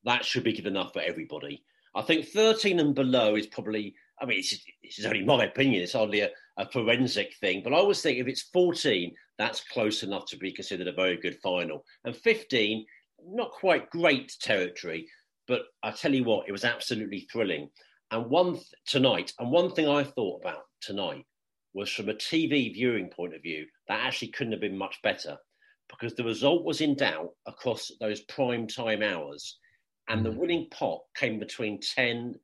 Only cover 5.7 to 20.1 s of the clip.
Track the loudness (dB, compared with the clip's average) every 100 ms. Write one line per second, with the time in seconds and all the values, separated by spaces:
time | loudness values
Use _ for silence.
5.7 | 2 0 0 2 2 0 -4 _ -8 -4
6.7 | -2 2 2 2 0 -4 -2 -2 0 2
7.7 | 4 4 4 2 0 -2 -6 0 4 4
8.7 | 4 2 2 0 -8 _ -4 -2 -2 -6
9.7 | 0 0 0 -4 -6 -6 -8 -8 -8 -8
10.7 | -6 -4 0 0 2 -4 -4 -2 0 -2
11.7 | -6 _ _ -10 -2 0 0 2 2 2
12.7 | 0 -6 -20 _ _ -10 -6 -6 -2 2
13.7 | 2 0 2 4 4 -2 -10 0 2 2
14.7 | -4 -8 -8 -10 -20 _ _ -4 -4 -4
15.7 | _ -8 -2 2 4 4 2 2 -2 0
16.7 | -2 -4 -4 -4 -8 -6 -2 0 -2 -6
17.7 | _ _ _ _ -6 2 4 4 0 -10
18.7 | -16 -2 4 4 4 -2 -6 2 4 4
19.7 | 2 4 4 2